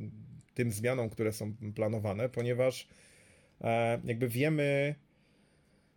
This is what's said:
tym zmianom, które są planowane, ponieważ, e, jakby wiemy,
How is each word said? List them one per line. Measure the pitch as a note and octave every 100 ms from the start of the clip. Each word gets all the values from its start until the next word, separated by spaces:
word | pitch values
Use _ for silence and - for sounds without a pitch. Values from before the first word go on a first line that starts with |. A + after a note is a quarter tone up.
| G#2+ G#2+ A#2+ - -
tym | - A#2+
zmianom, | G2+ A#2+ C3 A2
które | - G#2+
są | G#2+ G#2 G#2+ G#2+
planowane, | G#2 G#2+ A2 G#2+ G2 B2
ponieważ, | A#2+ A#2+ B2 C3 - - - - - - - _ -
e, | A#2 A#2 A#2 A#2
jakby | B2 A#2 B2
wiemy, | A#2+ D3+ D3+ C#3+ C#3 C#3+ D3+ _ _ _ _ _ _ _ _ _